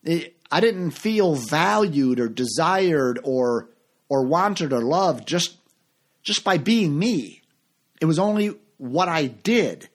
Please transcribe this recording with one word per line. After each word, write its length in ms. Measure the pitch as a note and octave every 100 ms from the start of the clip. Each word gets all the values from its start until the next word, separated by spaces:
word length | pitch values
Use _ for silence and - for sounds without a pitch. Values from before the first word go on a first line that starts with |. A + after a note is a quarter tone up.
It, 320 | - E3 D3 _ _
I 80 | D3+
didn't 320 | A3+ A3+ F3+
feel 440 | - G#3+ G#3+ F#3 D3
valued 840 | A2+ D3 F3+ G#3+ G#3+ C#3+ C3 B2
or 80 | A#2
desired 920 | A2 B2 D3 E3 F#3+ F#3+ D#3 C3 A#2+
or, 460 | C#3+ C3 B2 A#2+ - _ _ _ _
or 160 | C#3 C3
wanted 480 | E3 G3+ G3 D#3+
or 80 | C3
loved 440 | A#2 E3 F#3+ C3 G#2+
just, 300 | E3+ - - _ _ _ _ _ _
just 220 | - -
by 140 | - F3+
being 420 | C#3 A3+ F#3 D3
me. 420 | G#3+ G3 G#2 - _ _ _ _ _ _
It 40 | D#3+
was 140 | D#3
only 340 | G3+ G#3 G#3 G3+ _ _
what 300 | C3 C#3+ F3+
I 200 | E3 C#3
did. 600 | A2 - A#3 D3+ E2 -